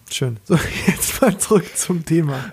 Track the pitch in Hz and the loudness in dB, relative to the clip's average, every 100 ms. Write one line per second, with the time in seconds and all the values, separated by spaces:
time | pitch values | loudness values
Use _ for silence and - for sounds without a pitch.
0 | - - 131 113 - 175 - - - 160 | -12 -4 -4 -6 0 0 0 -2 -2 0
1 | - - 247 196 - 214 - - - 175 | -4 2 2 2 2 2 2 -6 -2 -2
2 | 156 165 151 131 127 | 2 2 2 -2 -8